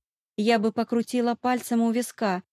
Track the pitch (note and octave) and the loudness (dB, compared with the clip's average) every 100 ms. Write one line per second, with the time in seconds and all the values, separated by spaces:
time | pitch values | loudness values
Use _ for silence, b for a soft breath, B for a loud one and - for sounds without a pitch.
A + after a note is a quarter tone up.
0 | _ _ _ - G#3 A#3 A3 A3+ A3+ A#3 | _ _ _ -2 2 2 2 -2 0 -2
1 | A3 B3 A#3 A#3 B3 B3 - A#3 A#3 A3+ | 0 0 0 0 -2 -2 0 0 2 0
2 | A#3+ - G#3+ F#3 - | -4 -4 -2 -2 -6